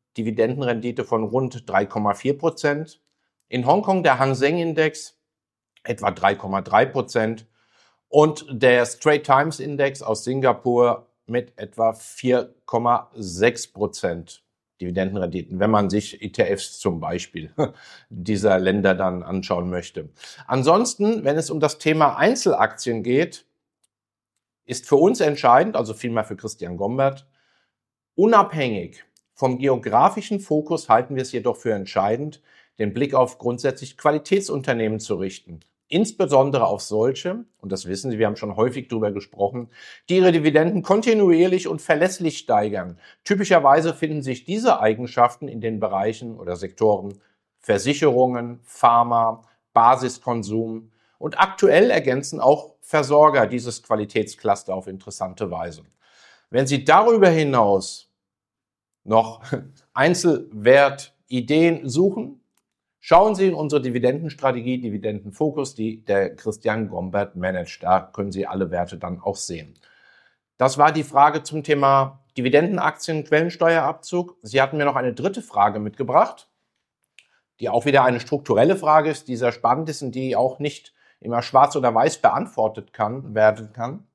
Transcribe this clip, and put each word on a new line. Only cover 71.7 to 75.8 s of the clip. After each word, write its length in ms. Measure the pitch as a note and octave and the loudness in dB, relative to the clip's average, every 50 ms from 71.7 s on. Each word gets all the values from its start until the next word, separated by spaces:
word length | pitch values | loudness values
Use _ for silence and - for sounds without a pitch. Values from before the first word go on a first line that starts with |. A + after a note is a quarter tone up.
| D3 C#3+ C#3 C3+ C#3 C3+ C3+ C3+ - - _ _ _ | 0 2 4 4 4 4 2 0 -4 -12 _ _ _
Dividendenaktien, 880 | - B2 B2+ C3+ C#3+ E3+ F3 G3 - - D3+ D#3 - - - D#3+ D#3 - | -4 0 4 4 4 4 2 0 -2 -2 -4 -4 -6 -6 -6 -6 -6 -2
Quellensteuerabzug. 1120 | - D#3 D#3 E3 F3 E3+ - E3+ E3 E3 E3 C3+ D3 - - - - F3 F3 F3 F3+ - _ | 0 0 2 2 0 -2 0 2 2 2 2 0 -2 -4 -6 -8 -6 -4 -4 -4 -6 -10 _
Sie 180 | - G#2+ A2+ C3+ | -10 -4 0 0
hatten 180 | C3 C3+ D3+ | 0 0 0
mir 80 | D3+ C#3+ | -2 0
noch 100 | C#3+ B2+ | 0 0
eine 180 | C3 B2+ B2 - | -2 -2 -4 -4
dritte 300 | - C3+ G3 F#3+ A#3+ - | -4 -4 -6 -6 -8 -12
Frage 340 | - - G#2 G2+ G#2 G2+ | -6 0 2 2 2 0
mitgebracht, 720 | G#2+ | -2